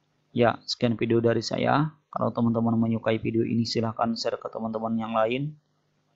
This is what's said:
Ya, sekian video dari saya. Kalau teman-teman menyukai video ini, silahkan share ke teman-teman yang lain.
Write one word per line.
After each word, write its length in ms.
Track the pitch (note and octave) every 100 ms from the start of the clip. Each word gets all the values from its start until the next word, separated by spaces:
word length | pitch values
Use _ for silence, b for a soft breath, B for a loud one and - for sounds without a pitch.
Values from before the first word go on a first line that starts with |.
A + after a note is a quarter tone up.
| _ _ _
Ya, 320 | A#2 A2+ -
sekian 320 | - - A#2+
video 240 | A2 A#2 A#2
dari 240 | A#2 A2+
saya. 480 | A2 - A#2+ B2+ D3+ - _
Kalau 240 | - A#2
teman-teman 480 | A#2 A#2 A2+ A#2 A2+
menyukai 400 | A2+ A2+ A2 A2
video 240 | A#2 A2+
ini, 240 | A#2+ A#2 A#2
silahkan 480 | B2 A2+ - A#2
share 240 | A2+ A#2 A#2+
ke 80 | -
teman-teman 480 | - A2+ A2+ A2+
yang 160 | A2+ A2
lain. 480 | A2+ A2 B2+ D3 D3+ _ _ _ _ _